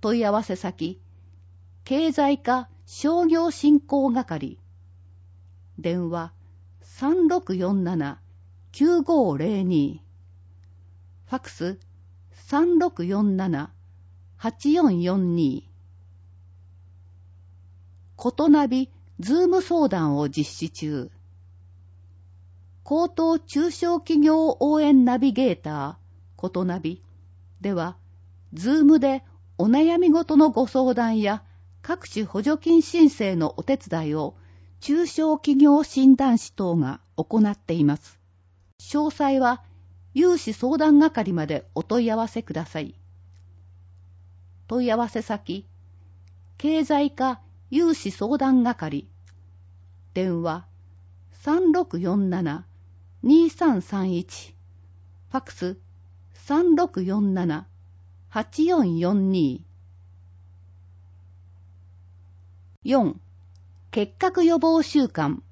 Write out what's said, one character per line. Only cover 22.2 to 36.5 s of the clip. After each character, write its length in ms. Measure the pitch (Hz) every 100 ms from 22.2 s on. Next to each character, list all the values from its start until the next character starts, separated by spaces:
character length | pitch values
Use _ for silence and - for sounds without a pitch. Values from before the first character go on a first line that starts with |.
| - - - - - -
高 260 | - 294 339
等 300 | 339 330 330
中 320 | - 285 339
小 280 | 294 349 349
企 240 | - 320
業 360 | 302 320 320 -
応 220 | 285 302
援 240 | 302 277 247
ナ 100 | 247
ビ 160 | 269
ゲ 200 | 220 262
ー 60 | 175
タ 120 | 151
ー、 260 | 151 139 165 - - - -
こ 140 | 185
と 160 | 185 185
な 120 | 180
び。 240 | 160 - - - - - - -
で 100 | 196
は、 240 | 185 165 - - - - - -
ズ 300 | 160 190 302
ー 20 |
ム 160 | 285 311
で 240 | 269 269 - - - -
お 80 |
悩 340 | 208 254 320 339
み 120 | 359
ご 160 | 311 339
と 100 | -
の 140 | 311
ご 160 | 240 262
相 260 | 262 254
談 280 | 240 233 220
や、 220 | 208 208 - - - -
各 260 | - 349 -
種 200 | - 214
補 160 | 196
助 200 | 208 302
金 200 | 330 330
申 260 | - 339 311
請 260 | - 202
の 200 | 185 160 -
お 60 |
手 160 | - 180
伝 300 | - 165 156
い 60 |
を、 220 | 151 143 - - - - -
中 260 | - 302 349
小 320 | - 311 311
企 240 | - 277
業 200 | 294 285
診 320 | 302 - 262 262
断 200 | 277 233
士 160 | -